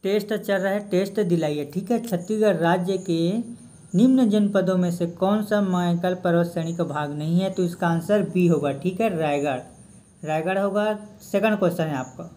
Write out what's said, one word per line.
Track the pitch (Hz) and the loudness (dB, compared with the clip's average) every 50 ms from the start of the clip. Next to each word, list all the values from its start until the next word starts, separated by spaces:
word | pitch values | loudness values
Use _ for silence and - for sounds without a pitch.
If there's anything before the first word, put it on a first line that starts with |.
| - | -2
टेस्ट | 190 202 214 202 208 220 | 0 0 0 0 -2 -6
चल | 196 - - 196 | -6 -2 -2 -2
रहा | 190 185 196 196 | 0 0 0 -2
है, | 208 202 202 | -2 -4 0
टेस्ट | - 180 196 196 - 220 208 | 0 0 0 0 -2 -2 0
दिलाइए, | 175 175 165 160 151 151 147 147 | 2 2 0 0 0 -2 -4 -6
ठीक | 143 - 185 202 - | -6 -6 -8 -4 -2
है। | 240 233 | -2 -2
छत्तीसगढ़ | 233 - 190 170 175 - 214 214 214 214 185 160 | -2 -2 -4 -4 -2 -2 -2 2 2 2 2 4
राज्य | 165 165 175 190 180 180 190 185 | 4 2 2 2 2 -2 -2 -2
के | 185 - 170 165 165 170 196 233 233 - - - - - - - - - - | -2 -2 -2 0 0 0 0 -2 -4 -6 -12 -16 -18 -20 -20 -20 -16 -2 2
निम्न | 175 233 262 262 262 254 214 | 4 6 6 6 4 4 4
जनपदों | 202 214 208 202 202 196 180 180 185 180 | 4 2 2 4 2 2 2 2 2 2
में | 180 175 170 | 2 0 0
से | - 175 170 170 | -2 -4 -4 -2
कौन | - 185 190 208 214 208 | -2 0 2 2 0 0
सा | 208 214 208 202 | 0 0 0 2
मैकल | 190 180 180 175 175 175 170 175 180 185 | 2 0 0 2 2 0 0 0 -2 -2
पर्वत | 180 - 180 170 170 170 170 | 0 0 2 2 4 2 2
श्रेणी | - 170 160 165 170 | -2 -6 -6 -4 -4
का | 170 170 | -4 -4
भाग | 143 139 151 151 147 147 | -4 -2 -4 -4 -4 -6
नहीं | 147 151 160 170 175 | -6 -4 0 0 2
है? | 190 190 | 0 0
तो | 190 - 180 | -2 -2 -2
इसका | 170 175 - 185 170 | -2 -2 -2 0 0
आंसर | 165 165 165 - 208 214 196 - | 0 0 0 0 2 2 2 0
बी | - 185 180 170 | 0 2 4 4
होगा, | 165 147 143 143 135 | 4 4 2 -2 -4
ठीक | 139 - 180 180 - | -2 -4 -6 -2 0
है, | 226 220 185 160 | -2 -2 0 0
रायगढ़, | 160 151 147 143 143 147 131 127 127 - - - - - - - - _ _ _ - | -2 0 0 0 0 -2 -2 -4 -6 -12 -20 -20 -20 -20 -20 -20 -20 _ _ _ -6
रायगढ़ | 151 156 160 160 180 190 196 | -4 -4 -2 -2 -2 -2 0
होगा। | 196 202 196 208 208 214 214 208 - - - - - | 0 0 0 0 0 0 -2 -4 -8 -16 -20 -20 -14
सेकंड | - - 202 196 220 214 208 | -2 -2 0 2 2 0 2
क्वेश्चन | 202 175 175 - 160 | 0 0 0 0 -4
है | 156 147 | -4 -2
आपका | 131 127 - - - 85 170 - | -6 -6 -8 -12 -16 -16 -16 -16